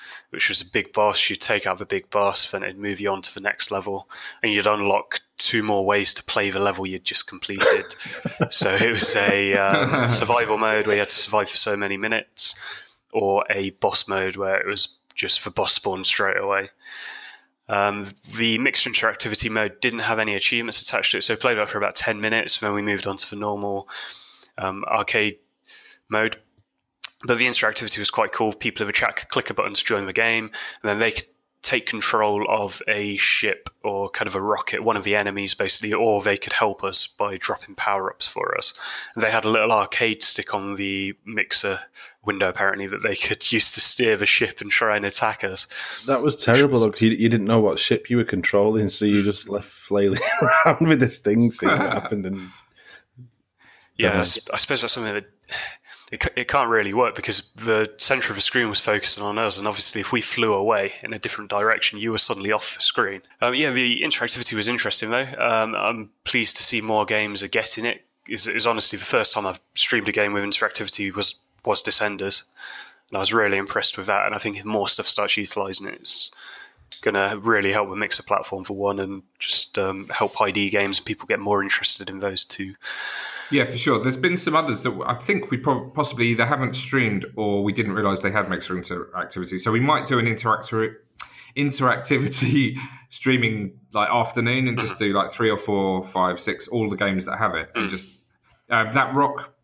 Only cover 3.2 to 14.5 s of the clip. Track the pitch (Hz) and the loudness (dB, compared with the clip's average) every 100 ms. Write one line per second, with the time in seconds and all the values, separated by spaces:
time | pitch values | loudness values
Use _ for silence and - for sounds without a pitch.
3.2 | 92 98 101 - - 98 98 98 - - | -4 -4 -4 -2 -4 -4 -4 -8 -10 -16
4.2 | - - 113 104 101 104 101 101 - - | -16 -4 0 2 2 2 2 0 0 -8
5.2 | - - - 117 107 101 98 101 98 - | -8 -4 0 0 0 0 2 2 2 -2
6.2 | - 107 101 95 101 92 95 92 - - | -4 -2 0 0 0 0 -4 -4 -4 -2
7.2 | - 92 - 98 - - - - - - | -4 -8 -8 2 4 4 0 -12 -12 -8
8.2 | - - - - 98 98 113 110 - 104 | -8 -2 0 2 2 4 2 2 2 4
9.2 | 101 101 98 98 98 98 127 135 117 113 | 4 4 4 4 4 4 2 2 2 2
10.2 | 107 120 110 107 110 107 104 104 101 - | 4 2 2 2 2 2 2 2 2 0
11.2 | - 107 98 - 110 101 101 98 110 110 | 2 2 2 0 0 0 -2 -2 -2 -2
12.2 | - - - - - - - _ _ 101 | -4 -2 -2 -2 -12 -14 -18 _ _ 0
13.2 | 98 98 - 101 98 - 101 - - 98 | 2 2 2 -2 -2 0 0 2 0 -2
14.2 | 95 92 95 | -2 -2 0